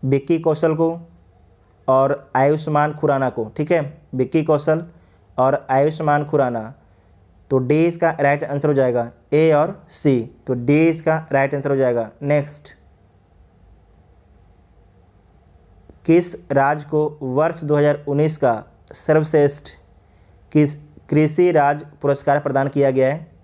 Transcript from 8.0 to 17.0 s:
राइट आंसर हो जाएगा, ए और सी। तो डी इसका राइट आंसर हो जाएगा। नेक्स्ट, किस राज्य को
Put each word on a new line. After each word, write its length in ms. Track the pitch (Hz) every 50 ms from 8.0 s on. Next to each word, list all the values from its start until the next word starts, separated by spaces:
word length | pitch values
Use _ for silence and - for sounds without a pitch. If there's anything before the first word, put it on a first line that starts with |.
| 170 165
राइट 320 | 160 165 143 139 143 147 151
आंसर 240 | - 143 143 143 151
हो 60 | 147
जाएगा, 380 | 135 135 127 120 123 117 120 - _ _ _ -
ए 180 | 151 160 160
और 340 | 156 147 151 175 196 - - -
सी। 300 | - - - 147 135 123 113 117 - - _ -
तो 60 | 127
डी 280 | 120 120 120 147 151 160
इसका 320 | 165 160 160 156 160 156 156 156 -
राइट 240 | - 139 139 139 143
आंसर 140 | 143 135 143
हो 60 | 139
जाएगा। 340 | 135 135 127 120 120 113 107 - _ 147
नेक्स्ट, 500 | 143 147 147 143 147 - - _ - - _ _ _ _ _ _ _ _ _ _ _ _ _ - _ _ _ _ _ - _ _ _ _ _ _ _ _ _ _ _ _ _ _ _ _ _ _ _ _ _ _ _ _ _ _ _ _ _ _ _ _ _ _ _ _ _ _ _ _ - _ _ - - _
किस 300 | - 160 175 170 175 - - - -
राज्य 360 | 147 139 135 139 151 156 147 143
को 180 | - 151